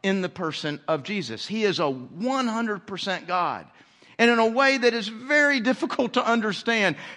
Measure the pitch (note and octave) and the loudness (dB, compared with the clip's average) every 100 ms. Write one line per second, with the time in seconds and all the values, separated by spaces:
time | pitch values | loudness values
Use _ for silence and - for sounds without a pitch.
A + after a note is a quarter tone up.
0 | G3 G3 F3+ F#3 E3 - D3+ D3 - D#3 | 0 0 -2 -4 -6 -4 -6 -6 -2 -4
1 | C3+ G3+ B2+ A2 - G#3+ G#3 E3+ D#3 C3 | -2 -6 -6 -8 -6 -2 0 0 -2 -2
2 | B2+ E3 A#3+ C4 B3 A3 A#3 G3+ - F#3+ | -10 -6 -2 0 -2 -2 -4 -4 -8 -8
3 | G3+ F3+ C#3+ F3+ E3 A2 D2+ _ _ _ | -4 -6 -2 -2 -2 -4 -10 _ _ _
4 | _ - A#3 A#3 A3+ A3+ C4+ C4+ A#3+ A#3 | _ 2 4 6 4 4 4 4 2 2
5 | G3+ A3 B3+ D4 C#4+ C#4 A3 B3+ D4+ - | -6 -10 0 4 4 4 2 0 -2 -2
6 | A#3+ B3 A3+ A#3 G#3+ F3+ - A3+ G3 D3 | 0 2 2 2 2 -2 -2 2 2 0
7 | - | -10